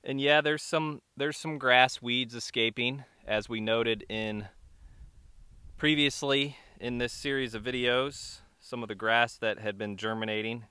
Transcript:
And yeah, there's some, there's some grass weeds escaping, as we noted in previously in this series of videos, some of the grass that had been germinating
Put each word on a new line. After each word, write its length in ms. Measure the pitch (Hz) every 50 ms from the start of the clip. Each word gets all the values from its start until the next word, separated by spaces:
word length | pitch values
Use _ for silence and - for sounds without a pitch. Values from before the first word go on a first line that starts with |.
And 180 | - - 135 135
yeah, 200 | 139 143 147 151
there's 240 | 147 151 151 151 -
some, 360 | - - 160 156 151 147 - _ _ _
there's 200 | - 139 151 147
some 220 | - - 160 156 143
grass 440 | 135 127 123 123 127 127 - -
weeds 320 | - 120 120 127 127 113 120
escaping, 720 | 117 - - - 120 113 113 110 - 120 123 135 139 131 - _ _ -
as 240 | - 107 107 104 -
we 120 | 120 110
noted 440 | 107 110 113 117 117 113 113 107 - -
in 400 | 110 110 110 107 107 104 104 95 - - - - - - - - - - - - - - - - - - - - - - - - -
previously 800 | - - 151 156 147 147 143 - - 147 139 139 139 139 143 139 - - - - -
in 180 | - 123 123 120
this 140 | 123 120
series 420 | - - - 147 139 135 131 120 110
of 80 | 110
videos, 800 | 104 127 127 127 123 123 123 127 131 143 139 - - - - - - - _ _
some 240 | - - - 120
of 60 | 117 104
the 80 | 107
grass 400 | 95 110 110 113 117 120 117 -
that 240 | - - 110 107 -
had 180 | 107 107 101 98
been 180 | 107 104 101
germinating 680 | 95 110 110 110 110 110 110 107 107 107 110 117 120 113 -